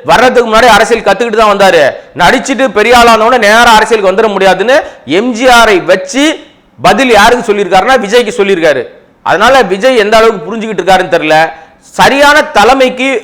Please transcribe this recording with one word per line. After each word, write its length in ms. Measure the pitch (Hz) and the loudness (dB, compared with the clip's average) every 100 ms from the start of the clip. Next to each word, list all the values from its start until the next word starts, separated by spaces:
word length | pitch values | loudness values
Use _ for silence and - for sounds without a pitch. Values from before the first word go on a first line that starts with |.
வர்றதுக்கு 460 | 135 180 247 240 226 | -2 0 2 0 0
முன்னாடி 160 | 220 240 | 0 2
அரசியல் 360 | 208 220 226 | 2 2 -2
கத்துக்கிட்டு 400 | 202 190 233 214 | -2 -2 -2 0
தான் 140 | 214 196 | 0 2
வந்தாரு, 280 | 196 170 131 - - 139 | 2 2 0 -4 -14 -2
நடிச்சிட்டு 520 | 175 247 233 240 262 | 0 0 -4 -4 -2
பெரிய 280 | 202 214 240 | -2 2 4
ஆளானோட 420 | 233 220 220 254 | 4 2 2 0
நேரா 320 | 202 226 240 220 | 2 2 4 2
அரசியலுக்கு 340 | 220 220 190 | 2 -2 -2
வந்துட 160 | 196 226 | 0 -2
முடியாதுன்னு 540 | 196 190 180 220 294 - - - | 0 0 0 0 -2 -2 -16 -6
எம் 260 | 170 247 | -4 -4
ஜி 160 | 220 254 | -2 2
ஆரை 320 | 240 220 185 | 2 2 0
வச்சு 440 | 156 190 - 254 302 - - _ _ _ | 0 -2 -2 -4 -2 -4 -12 _ _ _
பதில் 280 | 165 208 262 | -2 0 2
யாருக்கு 440 | 208 226 247 214 | 2 2 0 -2
சொல்லியிருக்காருன்னா 420 | 202 185 185 214 262 | -4 0 0 0 -2
விஜய்க்கு 320 | 202 240 220 - | 0 -2 -2 -4
சொல்லியிருக்காரு. 480 | 196 180 156 131 113 - _ _ | -2 0 0 -2 -6 -16 _ _
அதனால 400 | - 160 233 269 | -4 0 2 2
விஜய் 340 | 196 190 254 247 | 0 0 0 0
எந்த 200 | 208 226 | 0 2
அளவுக்கு 300 | 226 202 180 | 0 -2 -10
புரிஞ்சுக்கிட்டு 340 | 226 214 190 | -10 -8 -6
இருக்காருன்னு 340 | 180 185 180 165 | 0 0 0 -4
தெரியல. 340 | 151 156 160 - - _ | 0 0 -2 -6 -20 _
சரியான 640 | _ - 190 277 285 302 | _ -2 0 2 2 2
தலைமைக்கு 640 | 294 208 214 269 254 254 269 254 | 0 0 0 2 0 -2 -4 -6